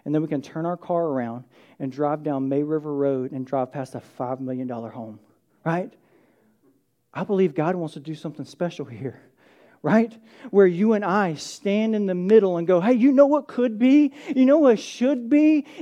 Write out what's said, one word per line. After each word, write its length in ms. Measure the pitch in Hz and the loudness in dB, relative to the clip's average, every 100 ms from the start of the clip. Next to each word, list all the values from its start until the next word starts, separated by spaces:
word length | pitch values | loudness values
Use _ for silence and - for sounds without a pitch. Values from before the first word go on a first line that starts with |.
and 100 | 147 | -4
then 60 | 151 | -4
we 80 | 156 | -2
can 140 | 147 | -6
turn 240 | - 160 170 | -8 -8 -6
our 100 | 175 | -8
car 300 | - 170 165 | -4 -4 -2
around 380 | 135 117 120 123 _ _ - | -4 -6 -10 -16 _ _ -12
and 120 | 135 | -10
drive 320 | 127 147 151 | -4 -4 -4
down 280 | 151 139 135 | -4 -4 -2
May 120 | 139 | -2
River 320 | 147 156 151 | -2 -4 -4
Road 380 | 143 139 135 127 | -2 -2 -2 -6
and 140 | 135 123 | -8 -6
drive 260 | 135 127 | -4 -4
past 220 | 147 127 | -8 -10
a 60 | 139 | -12
five 400 | - - 123 131 | -16 -10 -8 -8
million 260 | 127 127 127 | -8 -8 -8
dollar 240 | 117 113 | -10 -12
home, 280 | 127 110 104 _ _ _ _ | -14 -16 -18 _ _ _ _
right? 260 | 160 170 196 _ _ _ _ _ _ _ _ _ _ _ _ | -6 -4 -6 _ _ _ _ _ _ _ _ _ _ _ _
I 100 | - | -10
believe 300 | 190 190 185 | -4 0 0
God 220 | 143 156 180 | 0 -4 -4
wants 180 | 156 | -6
to 60 | 156 | -10
do 140 | 147 | -14
something 300 | 156 160 147 | -12 -12 -12
special 400 | 139 - 175 - | -14 -8 -8 -8
here, 360 | 131 113 127 - _ _ _ _ _ _ | -14 -10 -12 -12 _ _ _ _ _ _
right? 340 | 151 214 226 - _ - 254 | 0 2 2 -6 _ -20 -2
Where 160 | 196 190 | 4 4
you 260 | 170 214 | 4 2
and 120 | 214 | 2
I 300 | 196 196 190 | 0 0 0
stand 600 | 147 - - 196 202 220 | -4 -12 -8 -4 -2 0
in 120 | 214 196 | -2 -2
the 80 | |
middle 440 | 180 180 220 196 170 | -2 4 6 6 0
and 80 | 170 | 2
go, 140 | 180 | 2
"Hey, 120 | 202 | 4
you 180 | 254 262 | 4 4
know 160 | 262 277 | 6 4
what 220 | 294 - | 4 -2
could 300 | - 240 214 | -2 -2 2
be? 340 | 254 294 285 - - | 4 4 4 -2 -6
You 120 | 262 262 | 2 4
know 120 | 302 | 6
what 200 | 277 220 | 6 4
should 500 | - - 254 269 233 | 0 -2 0 0 2
be?" 380 | 294 302 311 277 - | 4 4 2 -2 -10